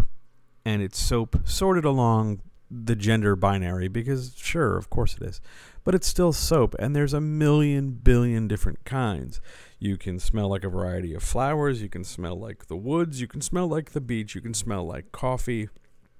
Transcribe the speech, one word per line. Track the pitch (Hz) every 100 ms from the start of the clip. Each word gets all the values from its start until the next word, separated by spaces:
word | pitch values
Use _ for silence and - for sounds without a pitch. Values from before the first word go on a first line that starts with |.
| - - - - - _
and | 113 104
it's | 95 -
soap | - 120 113 -
sorted | - - 190 175
along | 151 135 117 110 110 101 - - -
the | 120 113 107
gender | 104 113 104 95
binary, | 98 98 87 90 92
because | 113 120 131 127 -
sure, | - 170 123 92
of | -
course | - 117 -
it |
is, | - - - - - -
but | -
it's | 185 -
still | - 175
soap, | 143 - 160 113 -
and | 123
there's | 147 143
a | 147
million | 151 151 151 151 147 139 135
billion | 117 - 120 120 113 107
different | 104 - -
kinds. | - 135 117 80 62 - - - - -
You | 101 95
can | 95 92
smell | - 113 98
like | 98
a | 95
variety | 90 90 90 87
of | 73
flowers, | - 117 135 151 143 120
you | 101
can | 90
smell | 90 - 87 87
like | 110 - -
the | 85
woods, | 117 165 170 131
you | 120
can | 147
smell | - 180 175
like | 151 147
the | 151
beach, | 123 113 104 92
you |
can | 113
smell | 107 - 98 82
like | 67 -
coffee, | - 127 127 - 113 104 - _ - _